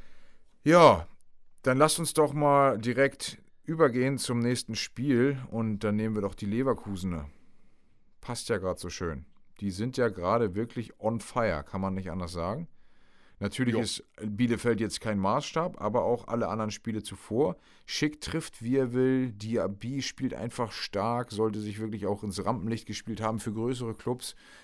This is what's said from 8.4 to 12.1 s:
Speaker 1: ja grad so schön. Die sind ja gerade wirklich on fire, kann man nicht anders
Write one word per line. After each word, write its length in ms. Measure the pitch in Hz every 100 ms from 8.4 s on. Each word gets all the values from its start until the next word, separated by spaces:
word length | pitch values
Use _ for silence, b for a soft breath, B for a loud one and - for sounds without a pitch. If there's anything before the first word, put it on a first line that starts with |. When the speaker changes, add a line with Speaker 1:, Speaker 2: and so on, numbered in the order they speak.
| -
Speaker 1:
ja 80 | 104
grad 220 | 92 90
so 100 | 90
schön. 360 | - 85 71 - - - -
Die 100 | 101
sind 260 | 92 120 131
ja 120 | 117
gerade 460 | 90 87 117 110 95
wirklich 440 | 120 123 107 -
on 200 | 107 117
fire, 440 | - 123 110 80
kann 180 | - 92
man 120 | 95
nicht 160 | 95
anders 220 | 92